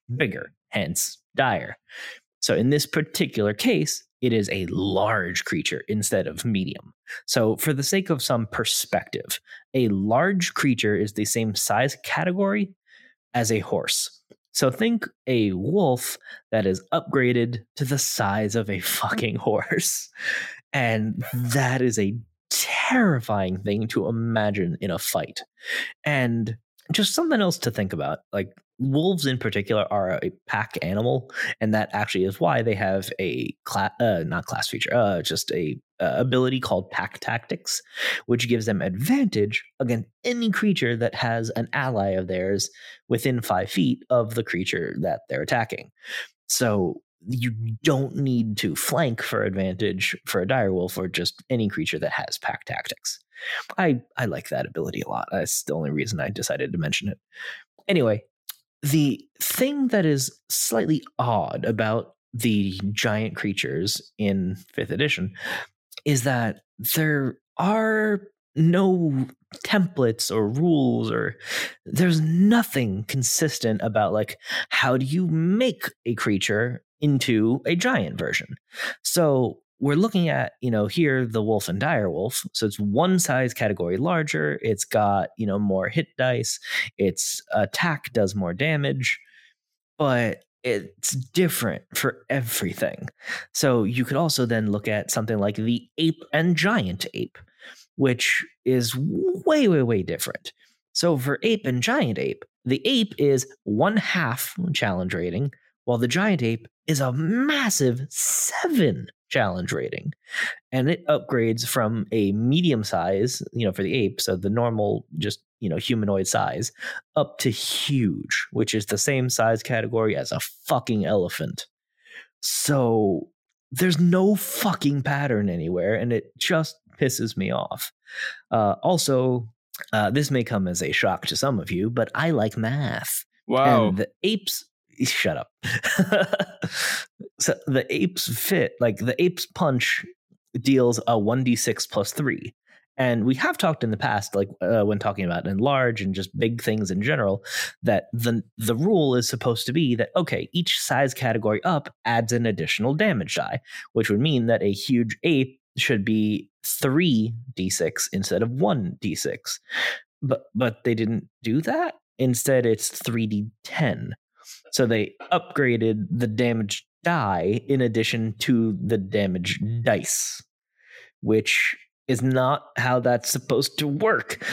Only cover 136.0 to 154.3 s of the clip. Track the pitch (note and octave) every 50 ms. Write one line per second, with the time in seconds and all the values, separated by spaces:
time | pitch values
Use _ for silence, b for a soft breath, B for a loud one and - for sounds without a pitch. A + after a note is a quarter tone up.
136 | F3+ F#3 G#3+ G3+ - - - - F#3+ - - - - B B B B B B B
137 | B B _ - - - _ - - D#3+ - - - D3+ C3 C3 - - - -
138 | G3 F3+ F3+ - - - A#2+ - - - G3 E3+ B2 - - - B2 A#2 G2 -
139 | - B2 - - E3+ F3+ F3+ - - - - - F#3 D3+ E3 D3 - - - -
140 | - - - _ _ _ _ _ _ _ - B2+ A2+ C3+ C3+ C3 B2 A#2+ A#2 A2
141 | - - A#2+ A2 G2+ A2 A#2+ C3 B2+ B2 A#2 - - A#2+ A2 - - - - G#2
142 | G2+ - - - D3 B2+ - - - - - _ b b b b b b - -
143 | C3 B2 A#2+ A2+ G#2 B2+ C3 C3 - F4+ F4 - - E3 D3+ - B2 A2+ G#2+ G2+
144 | - B2 A2 G2+ - - - G2 G2+ G#2 - - F#2 F2+ A2+ A2 G2+ G#2 G#2 G#2
145 | - G#2+ G2 G2+ F#2 F2 E2+ E2+ - F#2 G2 F#2+ A#2 C#3+ C#3 C3+ B2+ A#2+ A2+ A2
146 | G2 G2 F#2 G2 F#2 - - G2 A#2 A2+ A#2+ A#2 - A#2 G#2+ A2 G#2 F2+ F#2 F#2+
147 | G#2 C3+ D#3 C3 G#2+ G2 G2 G2+ B B B B B B B B - A#2 G#2 F#2
148 | - - - A#2 A2+ A#2+ A#2 A2 - _ _ - A2 G#2+ A#2 A#2+ D#3+ G#3 A3 F3
149 | D3 C3+ B2+ B2 A#2 - - A2 - B2+ A#2 - - - B2+ E3+ D#3+ B2+ A#2+ A2+
150 | - - - F3+ E3 - - - - - - F3 E3+ - - - - - C#3 B2+
151 | C#3+ C3 - - B2+ A#2 A2+ A2 A2 G#2+ G#2+ - - F3+ E3+ C#3+ - - - _
152 | - A2+ A#2 A#2 A#2 A2 A#2+ A#2 A#2 A2+ G2+ F2 D#2+ E2+ - - G#2+ C3 D3 D#3
153 | G#3+ G#3+ D#3 G#2 E2+ - - - - - - C3+ B B B B B B - A2+
154 | A2 - G3+ G#2 C#3 D#3+